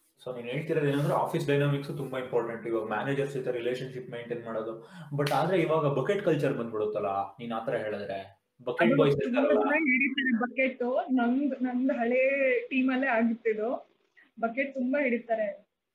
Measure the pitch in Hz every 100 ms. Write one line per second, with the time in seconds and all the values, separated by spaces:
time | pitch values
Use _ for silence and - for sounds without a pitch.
0 | _ _ - 123 117 139 160 156 143 139
1 | 156 175 - 160 143 143 143 139 - 143
2 | 127 131 127 120 113 113 117 113 107 107
3 | 135 139 139 127 123 123 120 127 123 123
4 | - 117 117 117 117 113 110 113 - -
5 | 160 143 143 147 165 185 147 160 151 139
6 | - 196 180 156 139 120 117 107 107 104
7 | 101 98 98 - 117 113 135 117 107 101
8 | 98 98 98 - _ _ 123 120 170 143
9 | 147 139 - 240 - 233 277 294 311 254
10 | 247 269 262 226 247 - 262 - 247 269
11 | 370 254 233 262 285 269 254 247 262 240
12 | 233 247 262 277 269 247 233 262 262 254
13 | 269 226 233 226 226 214 220 277 - _
14 | _ _ _ - 226 226 277 269 254 294
15 | 269 233 226 220 208 196 _ _ _